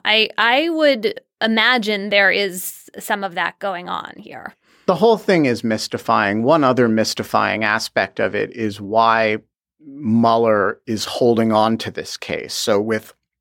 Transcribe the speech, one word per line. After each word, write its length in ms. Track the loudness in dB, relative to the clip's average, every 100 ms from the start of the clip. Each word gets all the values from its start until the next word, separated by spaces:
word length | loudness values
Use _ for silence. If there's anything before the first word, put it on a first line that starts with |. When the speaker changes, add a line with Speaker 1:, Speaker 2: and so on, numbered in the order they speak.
| 0
Speaker 1:
I, 240 | 0 0 0
I 320 | 0 2 0
would 500 | 2 2 2 -2 -6 -12 _
imagine 680 | -2 2 2 2 0 -4 0
there 200 | 2 2
is 580 | 2 -2 -4 -10 -14 -18 -14
some 240 | -6 -4
of 100 | -4
that 240 | -4 -6 -6
going 320 | -8 -6 -8
on 240 | -8 -10 -16
here. 360 | -20 -18 -18 -20 _ _ -4
Speaker 2:
The 80 |
whole 240 | 2 2 2
thing 280 | 2 2 2
is 180 | 0
mystifying. 800 | -2 -4 -4 -6 0 0 2 0
One 200 | 2 4
other 240 | 4 4 2
mystifying 760 | 2 0 -4 -2 0 0 0
aspect 560 | 0 -2 -2 -2 -2 -2
of 160 | -4 -2
it 160 | -6 -6
is 240 | -6 -6
why 580 | -2 2 4 4 2 -2 -8 _ _ _
Mueller 1000 | -20 -8 0 2 4 4 4 2 0 -4 -6
is 200 | -6 -6
holding 460 | 0 2 2 2
on 280 | 2 2 0
to 100 | -6
this 260 | -10 -12 -12
case. 380 | -8 -8 -8
So 260 | -6 -2 0
with 360 | 0 -4 -6 _ _ _